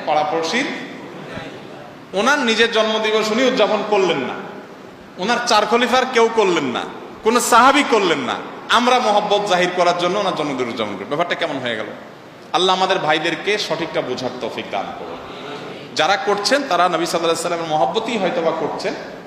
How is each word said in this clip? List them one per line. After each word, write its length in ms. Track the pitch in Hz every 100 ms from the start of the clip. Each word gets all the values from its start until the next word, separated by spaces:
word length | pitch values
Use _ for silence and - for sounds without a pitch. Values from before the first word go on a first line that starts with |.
পাড়াপড়শির, 640 | - 151 151 160 160 233 294 - - - - - - - - - - - - - -
ওনার 260 | 185 226 294 240
নিজের 240 | 220 233
জন্মদিবস 560 | 233 220 220 220 214 214
উনি 120 | 214 262
উদযাপন 360 | - 196 208 202
করলেন 300 | 208 185 151 120
না, 80 | 95 98 - - - - - - -
ওনার 220 | 190 240 -
চার 160 | 214 208
খলিফার 380 | 233 240 254 247
কেউ 140 | 233 226 226
করলেন 320 | 202 170 139
না, 100 | 107 87 - - -
কোনো 160 | 220 240
সাহাবী 420 | 226 240 254 285 -
করলেন 360 | 226 185 147 120
না, 100 | 95 - - -
আমরা 260 | 208 240 247
মহব্বত 440 | 220 208 - 202 175
জাহির 240 | 180 180 180
করার 220 | 175 175
জন্য 160 | 175 196
ওনার 180 | 190 156
জন্মদিন 300 | 151 131 123
উদযাপন 240 | 113 107 101
করি। 120 | 101
ব্যাপারটা 260 | 147 170 175
কেমন 240 | 165 143
হয়ে 160 | 123 110
গেল? 120 | 107 - - - - - -
আল্লাহ 200 | 180 185 185
আমাদের 240 | 185 185
ভাইদেরকে 520 | 151 156 165 160 - 208
সঠিকটা 420 | - 160 165 165
বোঝার 320 | 131 120 123 -
তৌফিক 280 | 113 117 110
দান 160 | 101 87 -
করুন। 240 | 85 - - - - - - - - -
যারা 200 | 156 202
করছেন, 420 | - 202 202 277 277
তারা 180 | 175 180
নবী 200 | 165 165
সাল্লাল্লাহু 300 | 170 170 165
আলাইহি 120 | 165
সাল্লামের 240 | 170 165
মহব্বতই 440 | 156 170 190 220 233
হয়তোবা 360 | 185 175 165 160
করছেন, 320 | 147 - 196 - - -